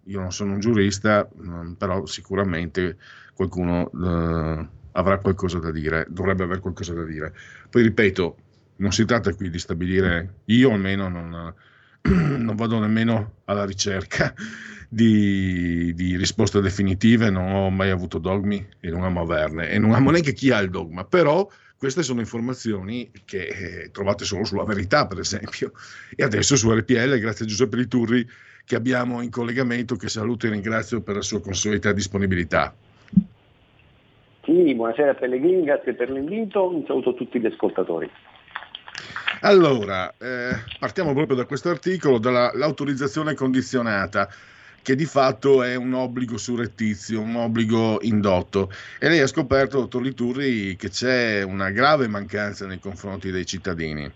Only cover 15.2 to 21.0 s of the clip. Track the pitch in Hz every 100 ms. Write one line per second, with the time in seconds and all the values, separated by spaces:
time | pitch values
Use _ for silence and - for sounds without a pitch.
15.2 | 101 98 95 90 87 85 87 85 90 87
16.2 | 87 - 104 104 98 95 98 92 113 117
17.2 | 110 95 92 98 95 95 98 92 87 98
18.2 | 85 98 98 101 101 - 90 85 92 87
19.2 | 82 80 76 80 80 101 110 117 135 165
20.2 | 143 - 135 113 95 90 85 87